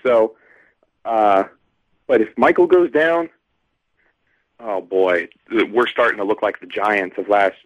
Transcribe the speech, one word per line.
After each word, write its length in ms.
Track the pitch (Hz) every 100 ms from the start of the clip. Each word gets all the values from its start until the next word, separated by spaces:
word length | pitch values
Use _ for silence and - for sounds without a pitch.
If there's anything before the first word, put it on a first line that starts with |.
So, 320 | 127 117 110 - _ _ _ _ _ _
uh, 400 | - 113 107 98 98 _ _ _ _ _ -
but 140 | 123
if 80 | 110 -
Michael 280 | 135 170 175
goes 220 | 180 170
down, 360 | 143 160 170 165 _ _ _ _ _ _ _ _ _ _ _ _ _
oh 200 | 113 98
boy, 480 | 87 95 92 87 85 _ -
we're 380 | 110 98 107 123
starting 300 | - 117 110
to 60 |
look 180 | 101 107
like 180 | 104 -
the 60 | 90
Giants 520 | 101 104 104 92 -
of 100 | 95
last 280 | 104 98 -